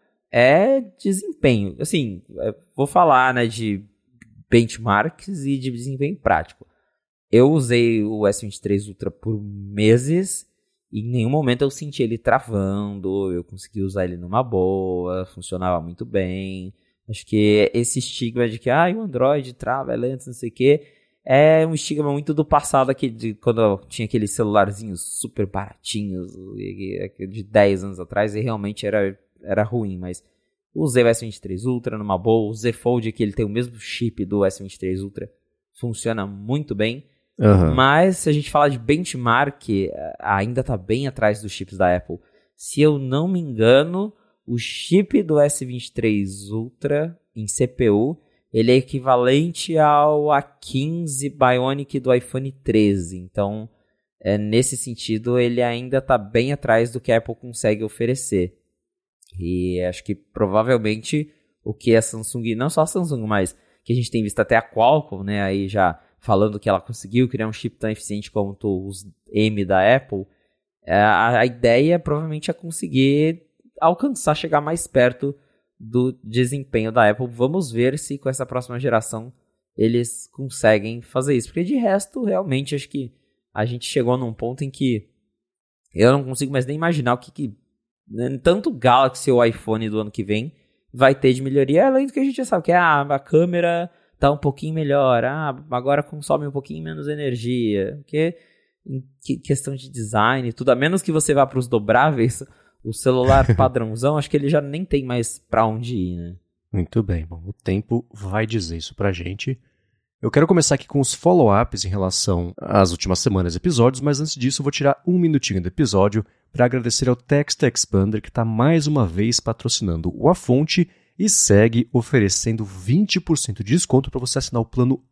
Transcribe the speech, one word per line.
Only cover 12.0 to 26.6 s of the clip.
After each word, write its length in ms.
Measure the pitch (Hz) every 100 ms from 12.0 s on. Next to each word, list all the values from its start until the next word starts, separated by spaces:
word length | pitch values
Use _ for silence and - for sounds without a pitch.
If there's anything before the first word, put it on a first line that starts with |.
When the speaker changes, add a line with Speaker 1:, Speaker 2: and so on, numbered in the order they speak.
| 117 113
Speaker 1:
travando, 1160 | 123 127 117 104 95 101 101 101 92 98 95
eu 100 | 87
consegui 400 | - 92 - 104
usar 220 | 95 98
ele 120 | 90 87
numa 280 | 87 113
boa, 840 | 123 95 92 95 92 90 90 92 92
funcionava 480 | 98 - 90 92 87
muito 220 | 82 87
bem. 680 | - 101 90 92 95 95 92 - _ _ -
Acho 180 | 110 -
que 420 | 107 104 104 101
esse 240 | 117 120 131
estigma 500 | - - 120 120 117
de 120 | 110
que, 100 | 131
ah, 180 | 143 175
o 60 | 220
Android 520 | 208 127 131 147 127
trava, 380 | 123 - 135 131
é 40 | 117
lento, 300 | 123 131 135
não 80 |
sei 160 | 120 117
o 20 |
quê, 340 | - 131 147 - _ _ _
é 420 | - 135 151 160 160
um 80 |
estigma 380 | 151 - 151 147
muito 200 | 143 147
do 120 | 151
passado, 440 | 147 147 - 139 131
aqui 220 | 131 131
de, 240 | 113 113
quando 260 | 104 120 113
eu 180 | 107 98 -
tinha 180 | - 110
aqueles 240 | 110 104
celularzinhos 880 | - 107 104 98 101 110 87 - -
super 240 | - -
baratinhos, 880 | 95 95 98 _ - 107 104 90 90 92 95
e, 560 | 101